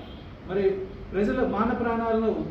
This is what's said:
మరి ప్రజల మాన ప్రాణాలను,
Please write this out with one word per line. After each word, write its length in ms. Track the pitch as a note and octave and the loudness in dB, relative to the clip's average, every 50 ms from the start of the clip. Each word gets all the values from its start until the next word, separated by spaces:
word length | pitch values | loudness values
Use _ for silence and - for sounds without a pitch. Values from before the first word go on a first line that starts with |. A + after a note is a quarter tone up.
| - - - - - - - - - - | -12 -12 -14 -14 -14 -14 -14 -12 -8 -4
మరి 140 | F#3 G3+ G3 G3 F#3+ - - - - - - - F#3 | 0 2 4 4 2 2 -4 -8 -10 -12 -10 -4 0
ప్రజల 280 | F#3+ G#3+ B3 B3+ B3+ A#3 F#3 G3 | 0 2 2 2 2 2 2 2
మాన 160 | G3+ A3+ A#3+ A#3 A3+ | 2 2 2 2 0
ప్రాణాలను, 500 | A#3 A#3 A3+ A3+ A#3 A3+ A3 A3 A3+ G#3 - - - - | 0 0 0 0 2 2 2 2 2 2 0 0 -2 -6